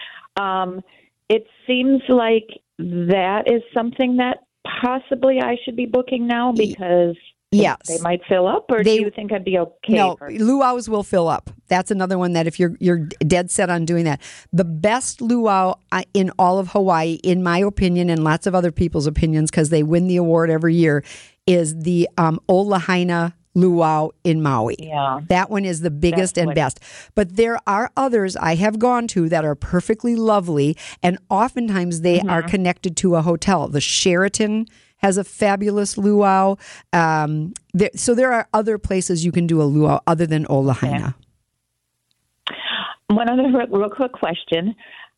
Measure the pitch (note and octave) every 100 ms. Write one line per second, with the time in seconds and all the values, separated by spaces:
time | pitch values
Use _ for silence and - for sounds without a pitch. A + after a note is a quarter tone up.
0 | - - - - G3 F#3+ F#3 F#3 - _
1 | _ _ - A3 - _ - B3+ C4 C4+
2 | - B3+ A3+ A3+ A3 - _ - F3 F3
3 | F3 F#3+ F#3 G#3 - A#3+ - A#3+ A#3 B3
4 | B3+ B3 B3 C4 _ _ - - B3 B3+
5 | - C4 C4 C4 B3 A#3+ B3+ A#3 B3 B3
6 | B3+ B3+ A#3+ A#3+ B3 A3+ G#3+ G3 F3+ F3
7 | F3 E3+ - _ _ G3+ F#3+ - - E3
8 | E3+ F3 - F#3 F#3 F#4 - A#3 G#3+ A3
9 | G#3 G#3+ G#3 G#3 F#3 F#3 E3 - - G#3+
10 | F#3+ E3+ C#3+ - A3 C#4 D#4+ G4 - G#3+
11 | G3 F#3+ E3 C#3 - - - F3+ F#3 G3+
12 | F#3 F#3 F3+ E3+ E3 - F3 - F3+ F3
13 | D#3 - D#3 F3 F3+ - F3+ F3 E3 E3+
14 | E3 C#3 - - - E3+ F3 D#3 G#3 A#3+
15 | - - A#3 A#3+ A3 F#3+ F#3 - _ F#3
16 | - G3+ F#3 - F3+ F#3+ F#3 G#3 F#3+ E3
17 | E3 E3 - F3+ F3+ F3 G3+ G3+ F#3+ F3
18 | F3 E3 D#3 D#3+ G3+ F3+ F3 - E3+ D#3+
19 | D3 D#3 D#3+ D#3 D#3 - D3+ D#3+ D3+ E3+
20 | F#3 F3+ E3+ E3 E3 D#3+ E3 E3+ D#3+ D3
21 | - - - _ - F3+ D#3 D#3+ D#3+ F3
22 | E3+ - E3 D#3 - F#3 G3+ F#3+ E3 F3+
23 | F3+ E3+ E3+ - _ F3+ F3+ E3+ D#3+ D#3
24 | D#3 - F3 D#3+ D3+ B2+ A2+ - D#3+ D3+
25 | C#3 C3 D#3+ F3+ G3 G3+ G3 D#3+ E3+ D3
26 | F3 E3+ F#3 - E3+ D3+ C3+ - - -
27 | - - F#3+ F#3+ A3+ A#3 - G3+ A#3+ -
28 | C4+ A#3 F#3+ - E3 E3 G#3+ G#3+ B3 B3
29 | A#3 F#3+ E3 E3 D#3 C#3+ - F3 - A3
30 | A#3+ A#3 A3 G#3 F3 D3+ C#3+ D#3 - -
31 | F3+ F#3 - G3 A#3+ B3+ A#3 G3 F3 E3
32 | F3 F3 F#3+ E3+ E3 F#3+ F3+ F3 F#3 D#3+
33 | F#3+ E3+ D#3+ E3 - F3+ C#3+ C#3+ - -
34 | F#3+ F3 G3 - G#3+ G#3+ A3+ _ _ _
35 | G3 F#3+ F#3+ - G#3 G3 G#3 G#3 G3+ -
36 | G3+ G#3 G3+ F#3+ G3 G3 - - - F3
37 | D#3+ D#3 D3+ D3+ D#3+ - _ F3 G3+ F#3+
38 | - A#3+ C4 A#3 - A3 G#3+ G#3+ - F#3+
39 | - F3 E3+ F3 E3+ D#3+ D3 D3 D3+ C#3+
40 | - E3 E3+ D#3 - C#3 C3+ B2+ C3+ C#3+
41 | - - _ _ _ _ _ _ _ _
42 | _ _ _ _ - - - - - -
43 | - G#3+ A#3 B3+ C4 B3 - G3 G#3 G#3+
44 | B3+ - E3+ F3 - E3 F#3+ A3+ - -
45 | -